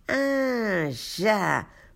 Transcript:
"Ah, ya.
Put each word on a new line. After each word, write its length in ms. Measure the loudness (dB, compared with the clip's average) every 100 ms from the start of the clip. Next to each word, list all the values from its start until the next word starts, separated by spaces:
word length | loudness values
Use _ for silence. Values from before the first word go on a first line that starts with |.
| -4
"Ah, 840 | 0 2 0 0 0 0 0 0 -4 -8 -2
ya. 520 | 2 2 2 0 -4 -12 -20